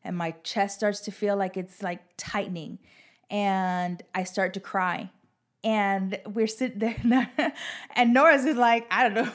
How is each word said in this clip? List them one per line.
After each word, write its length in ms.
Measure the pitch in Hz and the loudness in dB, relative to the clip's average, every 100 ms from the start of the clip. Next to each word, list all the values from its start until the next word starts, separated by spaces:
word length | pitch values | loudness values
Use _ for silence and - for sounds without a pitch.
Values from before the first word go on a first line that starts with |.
and 120 | - 175 | -8 -4
my 140 | 170 165 | -4 -6
chest 320 | - - 202 - | -6 -2 -2 0
starts 240 | 214 196 | -2 -2
to 100 | - | -8
feel 260 | 202 208 202 | -4 -2 0
like 200 | 190 185 | -2 -4
it's, 260 | 180 - | -8 -8
like, 180 | 190 175 - - | -8 -8 -12 -14
tightening, 640 | - 214 190 175 151 - - _ _ _ _ | -6 -6 -4 -8 -10 -14 -18 _ _ _ _
and 760 | 208 202 190 185 180 180 175 - | -2 0 0 0 -2 -4 -6 -8
I 80 | - | -6
start 320 | 185 - 185 | -6 -2 -2
to 60 | 190 | -4
cry. 500 | - 196 185 170 190 - _ _ _ _ | -6 -4 -2 -4 -8 -16 _ _ _ _
And 560 | 220 220 202 196 190 196 - | -2 0 0 0 -2 -6 -6
we're 220 | 214 214 | -2 -2
sitting 320 | - 254 202 | -2 -4 -2
there, 500 | 220 226 240 247 240 - | -4 0 2 2 2 -2
<laughs> 160 | 285 - - - - | -2 -4 -10 -12 -6
and 180 | - 247 | 2 4
Nora's 320 | 240 311 285 | 8 8 6
just 140 | 254 240 | 4 4
like, 280 | 240 233 233 | 4 4 2
I 180 | 190 247 | 2 2
don't 60 | |
know, 180 | 208 262 | 2 -2